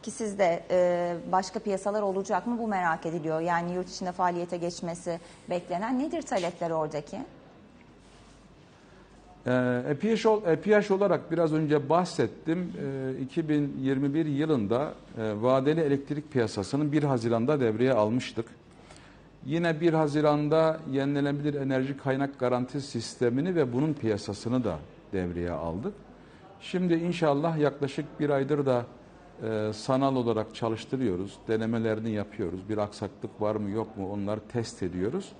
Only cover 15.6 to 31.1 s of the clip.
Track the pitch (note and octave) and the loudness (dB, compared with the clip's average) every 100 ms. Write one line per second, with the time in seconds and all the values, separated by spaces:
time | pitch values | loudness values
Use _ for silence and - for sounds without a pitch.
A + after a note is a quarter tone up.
15.6 | C3+ D#3+ D3+ C#3 C#3 D3 - C3 A2 - | 4 2 2 2 0 -6 -2 0 0 0
16.6 | F#2+ C#3 D3+ D3+ C#3+ B2+ A#2 A#2 B2 D3+ | -2 0 2 2 2 2 2 2 2 2
17.6 | A#2+ G#2+ C3 A#2+ G#2+ B2 - - - - | 2 4 4 4 4 2 -2 -8 -8 -12
18.6 | - - - - - - - - C3 D#3+ | -20 -20 -20 -20 -20 -20 -20 -16 -4 0
19.6 | E3+ D#3 E3+ D#3+ D#3 D3 D3+ D3 D3 D#3+ | 0 2 4 4 2 4 4 4 4 4
20.6 | D#3+ D#3+ D#3 C3+ C#3 C#3+ C#3+ C#3+ D3 C#3+ | 4 2 -2 0 0 2 0 0 -2 -2
21.6 | C3+ C3 C3 C#3 C#3 C3 C#3 - B2 B2 | 0 0 0 -2 -2 0 -2 0 0 2
22.6 | B2 D3 - A#2+ A2+ - B2 B2 E3+ E3+ | 0 -6 -6 -6 -8 0 2 2 0 2
23.6 | C3 A#2+ D#3 C#3+ A2+ G#2 - G2 A2+ B2+ | 2 2 0 0 0 -2 -2 -6 -2 0
24.6 | A2 D#2 D#2 - - G2 F2+ E2+ F2 D#2 | 0 -4 -10 -20 -6 -4 -2 -2 -2 -2
25.6 | E2 E2+ E3+ - - - - - - - | -4 -4 -6 -10 -20 -20 -20 -20 -20 -18
26.6 | - F3+ F3+ E3 E3+ F3 D#3+ C#3 E3 D#3+ | -6 -2 2 2 0 2 2 4 2 2
27.6 | D3 C#3 C#3 - C#3+ - D3 C#3 C3+ D3 | 2 2 -4 -4 -8 -2 0 2 2 2
28.6 | C3+ B2 A#2 - - - - - A2 A2 | 2 0 -2 -14 -20 -20 -20 -8 -4 -2
29.6 | G#2+ G#2+ - C3 C#3 C3 A#2 A2 G#2+ - | -2 -4 0 2 4 2 2 0 -2 -4
30.6 | A2+ A2 - C3 A#2+ | -2 -2 -4 -2 0